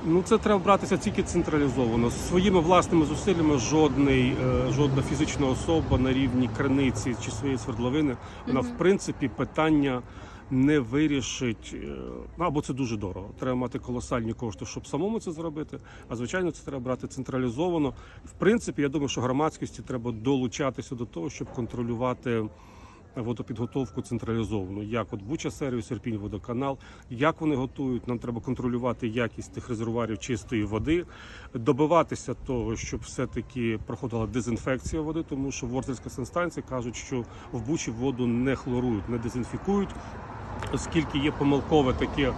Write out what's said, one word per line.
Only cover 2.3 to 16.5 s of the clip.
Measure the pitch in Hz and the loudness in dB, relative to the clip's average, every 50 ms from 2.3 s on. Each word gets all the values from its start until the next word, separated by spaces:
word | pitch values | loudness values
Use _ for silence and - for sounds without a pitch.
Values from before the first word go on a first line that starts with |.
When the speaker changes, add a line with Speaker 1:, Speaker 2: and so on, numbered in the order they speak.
| 170 180 185 208 190 185 | 4 4 6 6 6 6
Speaker 1:
власними | 160 160 185 180 160 - - 170 156 | 6 8 6 6 6 6 6 4 6
зусиллями | 143 151 139 - 208 190 165 160 151 147 135 | 4 2 0 2 2 2 4 6 4 4 4
жодний, | 113 - 135 156 156 147 131 131 143 139 135 131 127 127 135 - 131 | 2 4 6 6 6 6 6 6 4 6 6 6 4 4 2 2 2
е, | 127 127 123 127 131 131 | 2 2 2 2 2 2
жодна | 135 147 139 135 135 131 | 4 4 4 4 2 2
фізична | 139 160 139 156 - - - 147 | 0 0 0 0 -2 0 2 2
особа | 131 131 117 - - 170 160 147 - 131 127 | 2 2 0 2 2 2 2 4 4 2 2
на | 127 131 131 | 4 4 4
рівні | 127 139 131 120 127 127 117 110 | 2 2 2 2 2 2 2 0
криниці | - 139 139 135 139 139 135 - - - 135 120 107 - | 0 2 2 4 4 4 2 2 0 -2 -2 -2 -2 -4
чи | - | -6
своєї | 113 - - 143 135 120 | -6 -4 -2 -2 -2 -2
свердловини, | - - 120 107 120 123 127 156 156 143 123 117 - - - - - | -2 -4 -4 -2 0 0 2 2 2 2 0 -2 -8 -14 -14 -10 -4
вона, | - - 131 | 0 0 0
Speaker 2:
Мгм. | 123 123 | 0 0
Speaker 1:
в | 120 120 | -2 2
принципі, | 160 180 202 190 - - 151 - - 131 | 4 4 4 4 2 -4 -4 -2 -2 -2
питання | - - 139 117 - - 156 160 156 147 143 139 127 123 120 - - - - - - - - - | 0 -2 -4 -2 0 2 4 4 6 6 4 4 2 0 -4 -8 -14 -16 -16 -16 -16 -16 -8 -2
не | 139 127 131 143 156 151 | 2 4 6 6 6 4
вирішить, | 127 110 123 143 156 156 143 139 117 - - - 135 123 110 - - - - | 4 2 2 2 2 2 2 0 -2 -2 -4 -2 -2 -2 -2 -2 -6 -12 -12
е, | - - 71 71 131 127 123 123 123 117 104 - - | -10 -10 -8 -8 -8 -8 -10 -10 -10 -12 -14 -6 -2
ну, | 175 | -2
або | 180 143 147 143 | 0 0 0 -2
це | - 143 | -2 -2
дуже | 127 135 117 117 | -2 -2 -2 -2
дорого. | 101 104 95 92 95 92 104 117 - | -2 -4 -6 -6 -8 -10 -12 -10 -6
Треба | - 127 127 | -2 -2 0
мати | 127 127 120 - 123 | 0 0 -2 -4 -6
колосальні | 120 - 120 123 117 - 139 123 117 110 113 | -6 -4 -6 -6 -4 -2 -2 0 0 -2 -4
кошти, | - - 117 98 - 123 | -4 -4 -6 -6 -6 -10
щоб | 107 - 131 113 | -10 -10 -10 -10
самому | - - 139 165 208 226 220 | -6 -4 -2 -2 0 -2 -2
це | - - 165 | -4 -6 -8
зробити. | 147 165 170 151 156 151 - - 127 - - - - - - | -6 -6 -6 -6 -6 -8 -8 -10 -14 -14 -16 -18 -18 -12 -10
А, | 120 | -6
звичайно, | 113 123 117 - 185 185 175 | -6 -4 -2 -2 0 0 0